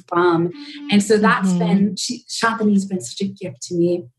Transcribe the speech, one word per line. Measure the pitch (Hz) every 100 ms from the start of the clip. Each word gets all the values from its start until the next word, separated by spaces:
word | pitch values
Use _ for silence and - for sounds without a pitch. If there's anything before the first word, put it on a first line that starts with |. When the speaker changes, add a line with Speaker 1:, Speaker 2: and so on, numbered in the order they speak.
| -
Speaker 1:
from. | 175 175 165 175 - - - 233
And | 202
so | 202 214
that's | 220 240 190
Speaker 2:
Mm-hmm. | 175
Speaker 1:
been, | 175 190 202 190
she, | - 240 -
Shantini's | - 226 214 214 202
been | 190 190
such | - -
a | 196
gift | - 185 -
to | -
me. | 175 175 175 -